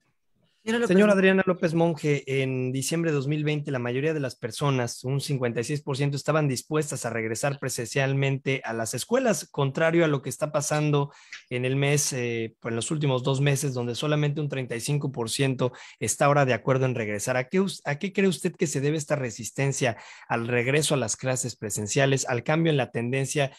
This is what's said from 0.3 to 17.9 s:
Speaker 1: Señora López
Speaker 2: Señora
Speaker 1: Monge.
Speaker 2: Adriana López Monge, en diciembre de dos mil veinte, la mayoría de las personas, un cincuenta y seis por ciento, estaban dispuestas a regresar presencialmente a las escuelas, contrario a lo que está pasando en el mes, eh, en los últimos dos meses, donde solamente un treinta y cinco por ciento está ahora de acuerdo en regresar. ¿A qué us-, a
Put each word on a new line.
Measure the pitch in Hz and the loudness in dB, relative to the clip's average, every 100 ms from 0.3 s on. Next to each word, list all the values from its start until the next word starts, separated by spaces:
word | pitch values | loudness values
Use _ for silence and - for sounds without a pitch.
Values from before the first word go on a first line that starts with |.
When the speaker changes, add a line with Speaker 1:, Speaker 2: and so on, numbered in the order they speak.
| _ _ _ 220 | _ _ _ -4
Speaker 1:
Señora | 233 | 0
López | 233 | 4
Speaker 2:
Señora | 185 208 | 6 6
Speaker 1:
Monge. | 190 | 6
Speaker 2:
Adriana | 190 190 185 | 6 4 2
López | 175 170 | 0 0
Monge, | 165 170 151 151 139 - 135 | 2 2 2 0 0 0 -2
en | 131 131 127 | 0 -2 -2
diciembre | 135 131 165 165 | -2 -2 -2 0
de | |
dos | 147 135 | 0 0
mil | 151 | -2
veinte, | 151 151 147 | 0 -2 -2
la | 131 | -4
mayoría | 120 131 156 | -2 0 0
de | 156 | 0
las | 131 - | -4 -6
personas, | 117 - 143 131 120 - | -10 -2 0 2 0 -4
un | 127 139 | -4 -4
cincuenta | - 131 120 117 | -2 -2 0 -2
y | |
seis | 113 147 | -4 -4
por | 147 131 | -4 -2
ciento, | 143 139 | 0 -2
estaban | - 156 147 | 0 2 2
dispuestas | 120 - 156 151 135 117 | -2 -2 -2 -2 -4 -4
a | |
regresar | 113 110 113 143 139 | -4 -4 -2 -2 -2
presencialmente | 135 - 117 143 135 139 139 135 139 135 113 | -6 -6 -2 0 0 2 0 0 -2 -4 -4
a | |
las | 113 113 | -4 -4
escuelas, | 123 - 247 247 190 - | -6 0 2 2 0 -2
contrario | - 139 147 165 170 | -2 -2 2 2 4
a | 160 | 4
lo | 139 | 2
que | 131 | -4
está | - 147 | -4 -2
pasando | 151 143 151 151 147 143 - - - - | -2 0 0 4 2 0 -6 -18 -18 -8
en | 123 | -4
el | 127 135 | 0 2
mes, | 143 147 - | 2 2 0
eh, | 131 120 113 113 _ | -2 -2 -2 -6 _
en | 117 117 | -4 -4
los | - | -2
últimos | 156 147 127 | -2 0 0
dos | 127 135 | 0 2
meses, | 143 139 143 | 2 2 -2
donde | 123 120 | -4 -4
solamente | 117 151 151 147 147 | -4 0 0 0 -2
un | 147 | -4
treinta | 135 120 117 | -4 -6 -6
y | |
cinco | 127 147 143 | -2 -2 -2
por | 127 113 | -4 -4
ciento | - 135 127 127 - - - | 0 0 2 -2 -4 -20 -8
está | 110 - 143 | -4 2 4
ahora | 143 | 4
de | 131 | 4
acuerdo | 113 - 131 | 2 2 2
en | 131 | 2
regresar. | 117 107 104 127 127 | 0 -2 -4 -2 -2
¿A | 127 | 0
qué | 185 | 0
us-, | 196 - | -2 -4
a | 143 | -6